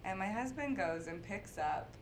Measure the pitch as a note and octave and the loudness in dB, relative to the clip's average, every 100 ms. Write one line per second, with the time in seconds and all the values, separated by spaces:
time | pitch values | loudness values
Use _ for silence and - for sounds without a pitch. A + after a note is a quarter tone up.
0 | F#3+ F#3+ G3 A3 B3+ C4 C#4+ C4 E3+ E3 | -2 0 2 2 0 0 0 4 4 2
1 | E3 E3+ E3+ G3+ - - D3+ D3+ - - | -2 -6 -4 -6 -4 0 2 2 -2 -12